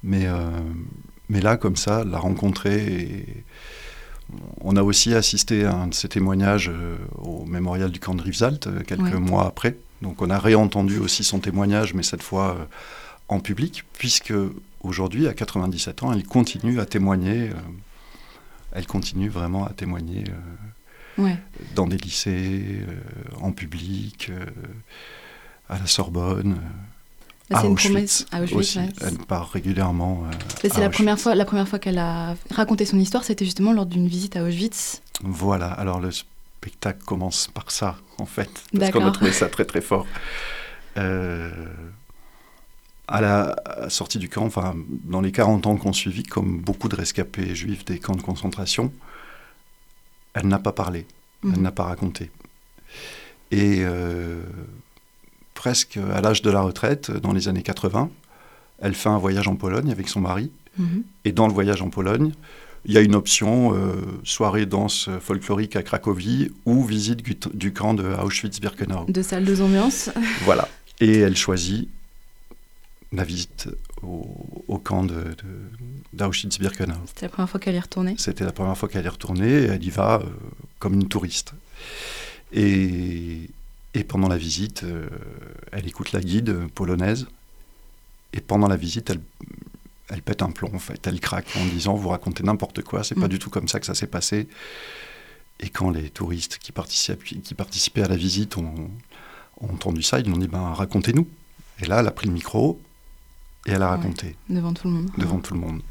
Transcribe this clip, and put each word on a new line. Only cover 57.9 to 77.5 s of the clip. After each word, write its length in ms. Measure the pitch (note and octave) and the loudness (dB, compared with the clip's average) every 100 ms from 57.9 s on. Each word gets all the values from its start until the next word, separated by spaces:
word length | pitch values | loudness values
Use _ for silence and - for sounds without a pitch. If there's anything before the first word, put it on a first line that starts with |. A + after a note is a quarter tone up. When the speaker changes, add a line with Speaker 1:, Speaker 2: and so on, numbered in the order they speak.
| G#2 D3+ - - - - - _ - | 0 -2 -4 -20 -20 -20 -20 _ -6
Speaker 1:
elle 140 | G2 | -4
fait 140 | F2 A2 | 0 2
un 100 | G#2 | 2
voyage 300 | F#2+ F#2+ G2+ | 4 2 2
en 80 | F#2+ | 0
Pologne 340 | G2 G2 C#3+ | 0 0 0
avec 180 | G2+ F#2 | -2 -2
son 120 | G#2 | 0
mari. 300 | F#2 F#2 C3 - - - | 0 0 -2 -8 -14 -2
Speaker 2:
Mhm. 240 | F3 F3+ A#3 - | 0 0 -4 -4
Speaker 1:
Et 80 | - | -2
dans 140 | G2 A2 | 4 4
le 80 | |
voyage 260 | G2+ G2+ G2 | 6 2 2
en 80 | F#2+ | 0
Pologne, 440 | F#2 F#2+ A2+ D#3 D3+ - - - - | 0 2 4 2 0 -14 -20 -20 -14
il 80 | - | 6
y 60 | G#2+ | 8
a 20 | |
une 140 | G#2+ | 10
option, 580 | G2+ - - G2+ A#2+ A#2+ | 8 4 2 4 4 4
euh, 280 | G2 F#2+ F#2+ F#2+ F#2+ | 4 2 -2 -4 -8
soirée 420 | - - G#2+ G2+ G#2 | -6 0 2 4 2
danse 420 | G2 G2 - - F#2 | 2 2 0 -2 -4
folklorique 540 | - G2 G2 G2+ G#2+ G2+ | -2 -4 0 0 0 -2
à 60 | |
Cracovie 680 | F2 - - F#2 F#2+ B2+ C#3 - - | -2 -2 0 0 0 0 0 -2 2
ou 180 | B2 | 4
visite 380 | B2 G#2+ G#2 A#2 | 4 0 0 -2
du, 140 | A#2 G2 - | -2 -6 -6
du 180 | G#2 F#2+ | -2 -2
camp 220 | G2 G#2+ | 0 2
de 100 | A2 | 2
Auschwitz-Birkenau. 1000 | F#2+ F#2+ G2 F#2+ G#2+ G2 G#2 - - C3+ - | 2 0 -2 -2 -4 -4 -6 -4 -4 -4 0
Speaker 2:
Deux 140 | F#3 | -2
salles, 220 | F#3+ F#3 | 0 0
deux 180 | F#3+ G3 | 2 4
ambiances. 480 | F#3+ G3 A3+ C4+ - - A3+ A3+ | 4 6 4 0 -4 -2 -2 0
Speaker 1:
Voilà. 260 | F#2 F2+ - - - - | 4 4 4 -4 -20 4
Et 200 | A2 A2 | 6 8
elle 160 | G2+ F#2+ | 6 4
choisit 520 | - F#2 F2 G2+ - - - - - - - - - - - - - | 2 0 0 -2 -4 -10 -16 -20 -20 -20 -20 -20 -20 -20 -20 -20 -8
la 120 | F#2 | -4
visite 460 | E2+ F2 F2 - - - - - | -2 -2 -6 -8 -8 -8 -8 -10
au, 260 | F2+ F2 - G1+ - - - | -10 -10 -10 -12 -12 -14 -6
au 100 | G2 | -6
camp 260 | - F#2+ | 0 0
de, 100 | F#2 | 2
de, 200 | E2 E2 E2 F#2+ F#2+ G2+ A2+ B2 C3 - | -2 -6 -8 -12 -12 -12 -14 -14 -14 -14
d'Auschwitz-Birkenau. 840 | F2 G2 F2+ G#2 - F#2+ - F2+ E2+ F2 | -2 -2 0 -4 -2 -2 -2 -4 -4 -8
Speaker 2:
C'était 180 | - F3+ | -10 -8
la 40 | |
première 180 | - | -2
fois 100 | F#3 | -2